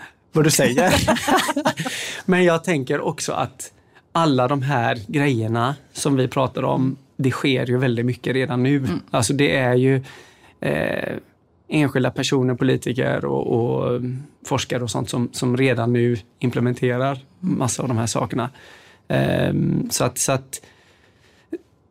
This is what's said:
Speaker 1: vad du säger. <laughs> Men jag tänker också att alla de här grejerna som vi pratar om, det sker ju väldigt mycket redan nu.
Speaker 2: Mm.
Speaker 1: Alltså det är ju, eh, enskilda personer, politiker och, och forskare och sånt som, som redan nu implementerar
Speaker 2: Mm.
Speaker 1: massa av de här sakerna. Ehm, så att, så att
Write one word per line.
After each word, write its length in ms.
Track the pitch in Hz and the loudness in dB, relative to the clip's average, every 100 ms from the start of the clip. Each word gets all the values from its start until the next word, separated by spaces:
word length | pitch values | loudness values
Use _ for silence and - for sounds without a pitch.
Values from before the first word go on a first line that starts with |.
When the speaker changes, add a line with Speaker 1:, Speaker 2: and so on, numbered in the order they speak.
| - _ _ | -20 _ _
Speaker 1:
vad 120 | 156 | 0
du 80 | 151 | 2
säger. 420 | 147 131 123 180 285 - 269 - 277 - 285 285 | 4 2 2 2 2 2 0 2 0 0 -2 -2
<laughs> 600 | - 262 - - - - | -2 -4 -6 -8 -6 0
Men 180 | 180 | 4
jag 200 | 180 165 | 4 4
tänker 380 | 165 160 127 147 | 0 -2 -2 -2
också 300 | - - - | -2 -4 -4
att 380 | - 131 - - - _ _ _ | -4 -4 -6 -18 -20 _ _ _
alla 360 | 170 165 127 127 | 0 4 4 2
de 140 | 143 | 2
här 380 | 131 139 117 123 101 | 0 0 0 -2 -4
grejerna 680 | 156 143 120 110 117 120 139 - | 0 2 2 0 0 0 -2 -10
som 220 | - 156 139 | -6 0 2
vi 120 | 127 | 0
pratar 360 | 139 131 - | 0 -2 0
om, 340 | 135 139 131 135 - - | -2 0 0 -2 -10 -2
det 140 | 131 | -2
sker 340 | - 147 127 127 | 0 0 0 0
ju 120 | 123 | 0
väldigt 280 | 127 117 120 | 0 0 -2
mycket 280 | 120 - | -2 -2
redan 300 | 131 127 123 | -2 0 0
nu. 140 | 127 143 | 2 2
Speaker 2:
Mm. 240 | 135 87 - | 0 -4 -2
Speaker 1:
Alltså 220 | 139 123 | 0 2
det 220 | 143 143 156 | 2 2 2
är 180 | 127 127 | 2 4
ju, 280 | 131 135 135 - - _ - _ | 4 2 -2 -14 -20 _ -20 _
eh, 520 | - 73 55 - - - - _ _ _ - | -4 -2 -2 -2 -6 -8 -12 _ _ _ -4
enskilda 420 | 156 143 139 127 | 2 2 2 0
personer, 440 | - 131 143 127 123 | 0 0 2 2 2
politiker 680 | 131 127 135 123 131 135 139 | 2 0 0 -2 0 -2 -2
och, 220 | 139 - | -2 0
och 540 | 120 120 131 131 123 123 127 147 - - | 0 0 0 -2 -2 -4 -8 -12 -16 -4
forskare 380 | 131 - 127 | -4 -2 -4
och 80 | 120 | -4
sånt 180 | 127 120 | -4 -4
som, 200 | 131 120 | -4 -4
som 240 | - 127 123 | -2 -2 2
redan 360 | 135 120 117 | 2 2 2
nu 240 | 120 120 117 - _ | 2 2 0 -6 _
implementerar 800 | 127 127 120 120 127 123 135 135 - _ | -4 0 0 0 -2 0 -2 -4 -10 _
Speaker 2:
Mm. 140 | 185 - | -4 -2
Speaker 1:
massa 220 | 131 - | -2 -2
av 60 | 131 | -2
de 100 | 113 | -2
här 100 | 117 | -2
sakerna. 420 | - 123 135 120 - - - - - - | -2 -2 -4 -6 -8 -20 -20 -20 -16 -4
Ehm, 800 | 139 135 90 90 - - - 240 | 0 0 0 0 0 0 -2 -2
så 120 | - | -2
att, 140 | 127 - | -2 -2
så 140 | - | -2
att 300 | 135 - - - _ _ _ _ _ _ _ _ - _ _ _ | -2 -4 -16 -18 _ _ _ _ _ _ _ _ -14 _ _ _